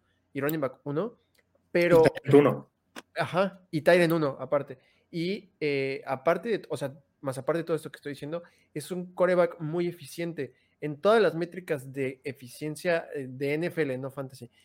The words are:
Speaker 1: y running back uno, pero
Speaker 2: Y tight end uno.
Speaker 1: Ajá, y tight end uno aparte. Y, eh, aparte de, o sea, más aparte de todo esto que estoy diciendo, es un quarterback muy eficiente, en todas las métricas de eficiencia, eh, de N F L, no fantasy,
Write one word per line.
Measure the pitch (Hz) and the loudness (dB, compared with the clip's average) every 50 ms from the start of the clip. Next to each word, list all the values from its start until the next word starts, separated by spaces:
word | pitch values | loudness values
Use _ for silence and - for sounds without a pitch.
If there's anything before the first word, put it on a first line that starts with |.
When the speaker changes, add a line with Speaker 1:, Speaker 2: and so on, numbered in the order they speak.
| _ _ _ _ _ _ - | _ _ _ _ _ _ -6
Speaker 1:
y | 139 | -4
running | 135 151 160 160 | -2 -2 -2 -2
back | 139 127 - - - | -4 -4 -6 -8 -8
uno, | 147 139 156 196 240 - _ _ _ _ _ _ _ _ _ _ _ - | -6 -4 -4 -4 -4 -6 _ _ _ _ _ _ _ _ _ _ _ 0
pero | 175 175 175 170 165 160 | 2 4 6 8 8 8
Speaker 2:
Y | 156 | 6
tight | - - - | 4 0 2
end | 131 139 | 6 6
uno. | 143 143 123 - 139 - _ _ _ _ _ - - - _ - | 8 8 6 4 0 -6 _ _ _ _ _ -20 -20 -18 _ -4
Speaker 1:
Ajá, | 156 160 123 160 175 202 190 185 - _ _ - | -4 -4 -2 0 0 0 0 -2 -8 _ _ -4
y | 151 | 0
tight | 147 175 175 180 175 | 4 6 6 8 6
end | 160 170 | 6 4
uno | 170 151 139 135 - | 2 0 0 -2 -4
aparte. | 131 127 151 143 139 - 123 - _ _ _ _ _ _ | -4 -2 0 -2 -2 -2 -12 -18 _ _ _ _ _ _
Y, | - 170 165 180 202 - - _ _ - | -6 -4 -4 -4 -4 -6 -8 _ _ -4
eh, | 156 147 143 139 135 135 135 139 - | -2 0 0 0 -2 -2 -4 -6 -6
aparte | 135 135 - - 165 175 180 180 240 | -6 -6 -2 2 2 2 2 0 -2
de, | 208 170 - - | -2 -4 -4 -4
o | 156 | -6
sea, | 139 143 131 135 - _ _ _ _ - | -6 -6 -6 -10 -12 _ _ _ _ -8
más | 139 127 131 | -8 -6 -4
aparte | 127 - 151 170 | -2 -2 -2 -2
de | 156 | -2
todo | 165 165 | -2 -4
esto | 151 - 151 | -4 -4 -8
que | - | -16
estoy | - - 143 143 | -14 -12 -12 -12
diciendo, | - 143 143 165 170 170 - _ _ _ _ - | -10 -10 -8 -8 -8 -10 -12 _ _ _ _ -12
es | 151 139 - 180 | -12 -10 -8 -8
un | 180 180 180 180 | -8 -8 -6 -2
quarterback | - 185 180 180 180 175 170 - - | 0 2 2 4 4 2 2 0 -4
muy | 165 151 160 175 175 175 | -6 -4 -2 -2 -2 -2
eficiente, | 170 - 139 131 - - 170 170 160 160 135 120 - _ _ _ _ - - | -4 -8 -14 -14 -10 -8 -6 -6 -6 -6 -8 -10 -10 _ _ _ _ -10 -8
en | 151 147 143 | -8 -4 0
todas | - 202 226 233 202 | 4 4 6 6 6
las | 165 151 | 4 2
métricas | 165 175 170 175 185 180 - 160 139 127 139 131 | 0 -4 -6 -8 -10 -6 -4 -4 -4 -6 -8 -6
de | 143 135 131 139 - - | -4 -4 -4 -4 -6 -10
eficiencia, | 143 131 - 127 123 - - 151 151 151 147 - 180 170 165 170 - - | -10 -10 -10 -14 -18 -14 -10 -8 -8 -8 -4 -2 0 0 0 -2 -4 -8
eh, | 147 135 127 | -10 -8 -8
de | 127 127 143 139 147 | -8 -4 -2 -2 -2
N | 156 175 175 | 0 -2 -2
F | 175 165 | -2 -2
L, | 156 139 127 | -2 -2 -2
no | 127 135 135 | -4 -6 -10
fantasy, | - 143 139 127 - - 120 - _ _ | -10 -10 -12 -12 -12 -16 -20 -20 _ _